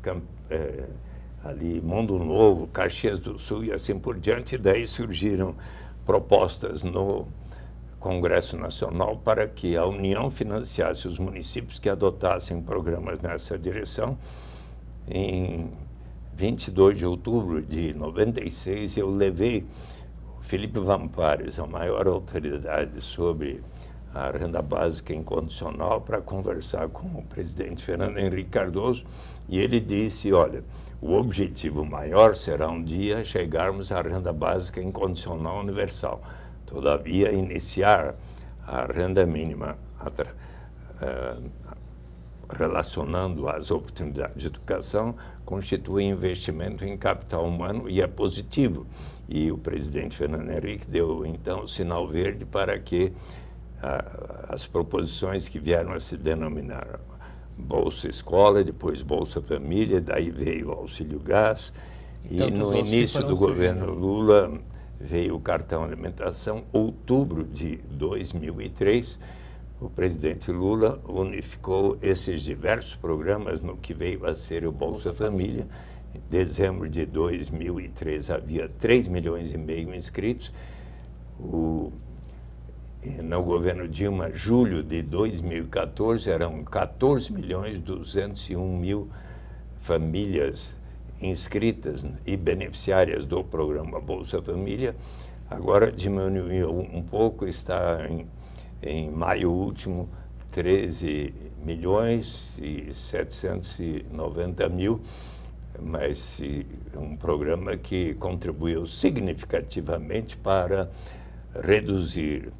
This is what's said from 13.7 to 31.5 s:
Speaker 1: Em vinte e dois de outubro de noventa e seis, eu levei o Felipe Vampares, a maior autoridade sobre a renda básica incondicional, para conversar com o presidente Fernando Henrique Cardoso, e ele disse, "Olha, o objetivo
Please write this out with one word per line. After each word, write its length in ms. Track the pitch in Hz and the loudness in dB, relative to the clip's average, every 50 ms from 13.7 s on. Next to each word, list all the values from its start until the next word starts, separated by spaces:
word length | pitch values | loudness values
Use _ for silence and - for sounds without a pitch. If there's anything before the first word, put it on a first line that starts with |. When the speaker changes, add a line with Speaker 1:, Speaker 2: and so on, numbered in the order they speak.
| 92 107 104 95 - - 113 117 139 - - - - - - - - - - - - - - - - - - - | -2 -2 -4 -4 -2 -2 0 0 -2 -4 -8 -12 -14 -14 -14 -14 -14 -14 -16 -16 -16 -16 -14 -14 -14 -14 -10 -4
Speaker 1:
Em 640 | - 92 98 98 95 90 92 95 - 85 82 82 - - - - - - - - - - - - - | -2 0 0 0 0 0 0 -2 -2 -4 -6 -6 -8 -10 -12 -14 -14 -16 -14 -14 -14 -14 -14 -12 -6
vinte 320 | - 95 104 120 117 - - | 0 0 0 0 0 -4 -4
e 40 | |
dois 240 | 92 92 95 98 101 | 6 10 10 10 10
de 100 | 98 87 | 6 2
outubro 580 | 90 90 87 - - 113 120 104 90 82 76 76 | 0 0 0 -2 2 2 2 2 2 0 -2 -2
de 320 | 76 76 80 82 80 73 | -2 -2 -2 0 -2 -2
noventa 480 | 76 76 78 80 87 104 113 117 - - | -2 -6 -4 2 4 4 4 4 0 -2
e 80 | - | -4
seis, 440 | - - - 92 95 104 107 101 - | -6 -6 -4 -4 -2 -2 -2 -2 0
eu 140 | 110 101 95 | 0 0 2
levei 560 | 98 98 101 98 90 85 101 117 120 107 - - - - - - - - - - - - - - - - | 4 4 4 4 6 4 4 4 4 2 -2 -4 -12 -14 -14 -14 -14 -14 -14 -14 -14 -14 -14 -14 -14 -12
o 40 | - | -6
Felipe 360 | - - 95 101 104 - 113 | -2 -2 -2 -2 -2 -2 0
Vampares, 800 | 95 92 98 95 80 82 - - 85 78 73 - - 78 76 78 | 4 4 4 4 4 -4 -2 2 4 4 4 4 0 -6 -4 -6
a 80 | 80 | -6
maior 420 | 76 82 85 85 90 107 104 98 92 | -4 -4 -2 0 0 2 4 4 4
autoridade 960 | 90 92 90 87 92 90 76 73 71 73 71 78 76 73 76 76 - 76 | 4 2 0 -4 -6 -4 -2 -2 -4 -4 -4 0 0 0 0 -2 -4 -10
sobre 640 | - - - - 85 87 85 78 76 71 65 - - - - - - - - - - - - | -10 -10 -4 0 0 2 2 0 -2 -4 -6 -6 -10 -14 -14 -16 -16 -14 -14 -14 -14 -10 -6
a 180 | 67 67 67 | -4 -4 -2
renda 300 | 67 71 76 85 85 82 78 | -2 -2 -2 -2 0 -2 -2
básica 500 | 71 - 85 82 85 80 80 - - 80 | 0 0 2 2 2 0 -2 -6 -6 -6
incondicional, 880 | 78 78 80 - 82 80 80 - - - 80 76 - 80 90 110 110 | -6 -4 -2 -2 -2 -2 -2 -6 -6 -6 -6 -4 -2 0 2 2 2
para 200 | - - 113 104 | 0 -2 -2 -2
conversar 680 | - - 98 95 95 98 92 - - - - 85 80 82 | -2 -2 -4 -2 -2 -2 -2 -2 -4 -4 -2 -2 -2 -2
com 180 | - - - 185 175 - | -4 -6 -8 -8 -8 -8
o 40 | - | -10
presidente 600 | - - - 92 82 80 82 - - 87 85 - | -10 -8 -8 -8 -6 -4 -6 -6 -6 -6 -6 -4
Fernando 340 | - 90 85 95 98 104 101 | -4 -2 0 0 0 0 0
Henrique 320 | 98 95 90 92 95 90 | 0 2 2 0 -4 0
Cardoso, 540 | - 110 98 92 82 92 104 123 123 120 - - - - - - - - - - | 2 2 2 2 0 0 2 2 2 2 -2 -12 -14 -14 -14 -14 -14 -14 -8 0
e 120 | 92 92 | 4 4
ele 200 | 101 98 123 117 | 4 6 6 4
disse, 540 | 107 101 101 101 110 110 101 - - 104 98 | 4 4 2 2 2 2 0 -2 4 8 10
"Olha, 300 | 90 82 69 - 69 64 - - - - - - - | 10 10 8 6 -4 -8 -8 -12 -14 -14 -14 -12 -8
o 140 | - 73 87 | 0 4 4
objetivo 720 | 101 123 123 95 95 98 95 | 4 6 4 2 2 0 0